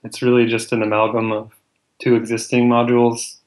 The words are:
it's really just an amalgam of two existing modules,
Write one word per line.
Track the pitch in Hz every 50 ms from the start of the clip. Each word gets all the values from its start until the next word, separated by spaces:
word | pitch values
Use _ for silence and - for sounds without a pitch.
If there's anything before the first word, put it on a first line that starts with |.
| -
it's | 110 - - 127
really | 123 123 123 117
just | 113 117 113 113 - 120
an | 113
amalgam | 107 107 107 107 110 110 113 113 113 110
of | 107 107 110 110 _ _ _ _ _ _ _ _ _ _
two | - 127 120
existing | 113 117 110 117 113 - - 123 120 120
modules, | 120 120 120 120 120 123 120 120 117 117 117 - - - _ _